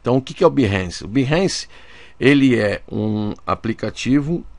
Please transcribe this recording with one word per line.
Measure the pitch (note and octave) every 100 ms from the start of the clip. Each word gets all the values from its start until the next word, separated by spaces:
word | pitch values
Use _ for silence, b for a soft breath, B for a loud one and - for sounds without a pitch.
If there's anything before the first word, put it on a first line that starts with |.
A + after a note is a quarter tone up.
Então, | - C3
o |
que | C3
que | -
é | F3
o |
Behance? | C#3+ A2+ G2 F#2 -
O | E2
Behance, | A#2 C3 D#3 F#3+ - - B B B B B
ele | B2+ C#3+ C3+ A#2
é | G#2 G2 -
um | G#2 G#2+ G#2+ G#2 -
aplicativo | - F#2+ A2+ G#2+ A2 - A#2 C3+ C#3+ E3+ -